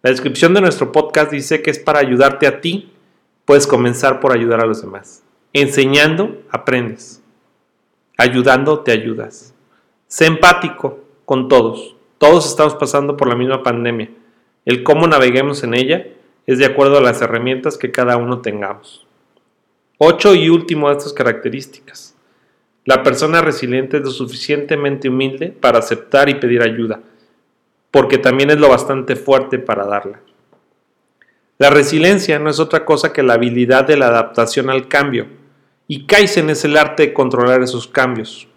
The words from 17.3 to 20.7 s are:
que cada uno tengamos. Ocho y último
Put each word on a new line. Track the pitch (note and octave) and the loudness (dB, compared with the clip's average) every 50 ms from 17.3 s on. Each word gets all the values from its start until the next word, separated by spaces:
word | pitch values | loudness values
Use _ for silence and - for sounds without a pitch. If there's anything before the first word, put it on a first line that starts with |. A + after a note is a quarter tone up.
| A2+ A2+ A#2+ B2+ C3 B2+ B2+ D#3 C#3+ - | -4 -4 -4 -4 -6 -4 -6 -8 -8 -6
que | - B2 | -10 -6
cada | - - B2+ B2 B2 A#2+ | -4 -2 0 0 0 -2
uno | A#2 B2 B2 B2 | -2 -4 -8 -6
tengamos. | B2 A2+ G#2 G#2 G2+ G2 G#2 - _ - - _ _ _ _ _ _ _ _ _ _ _ _ _ _ _ _ _ _ _ _ | -8 -10 -8 -8 -10 -10 -12 -14 _ -20 -20 _ _ _ _ _ _ _ _ _ _ _ _ _ _ _ _ _ _ _ _
Ocho | _ D3 E3 E3 - - G#3 F#3+ | _ 4 4 4 4 4 4 4
y | E3+ D#3 D#3+ | 6 4 2
último | E3+ E3+ E3 - | 2 2 0 -4